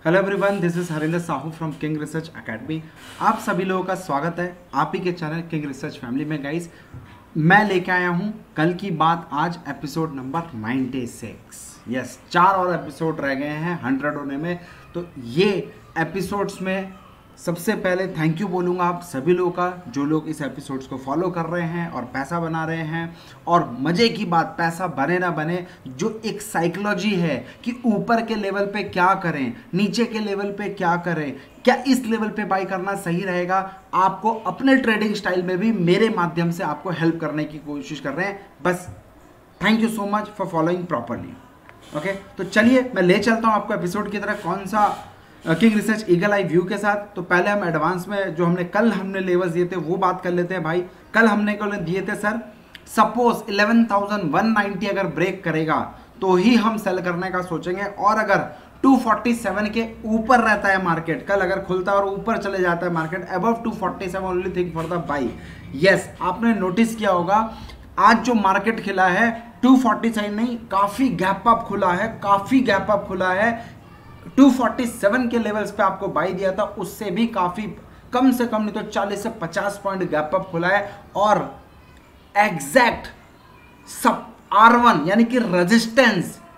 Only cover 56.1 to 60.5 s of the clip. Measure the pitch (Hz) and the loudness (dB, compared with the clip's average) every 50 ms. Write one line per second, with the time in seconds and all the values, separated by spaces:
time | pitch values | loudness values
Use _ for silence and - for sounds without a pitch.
56.1 | - - - 190 185 180 185 226 254 226 208 226 220 208 - 196 185 185 175 175 | -10 -4 0 2 4 4 4 4 2 4 4 2 -2 -2 -2 -2 -4 -2 -2 -2
57.1 | 175 170 185 185 180 185 170 - 165 156 131 180 180 190 202 202 - - 185 202 | -4 -4 -4 -4 -4 -4 -4 -4 -6 -6 -4 -4 -4 -4 -4 -6 -6 0 2 2
58.1 | 214 220 214 202 196 175 - - - - - - - - - 269 269 233 226 226 | 2 2 2 2 2 2 2 -2 -10 -16 -20 -20 -16 2 4 6 6 6 6 2
59.1 | 214 202 - 247 233 233 - 196 185 202 214 208 214 226 226 226 - - - 220 | 0 2 2 -2 -2 0 -2 -4 -2 -2 -2 -2 -2 -2 -4 -4 -6 -10 -4 0
60.1 | 220 226 220 - 262 233 226 226 | 0 0 2 4 4 4 4 4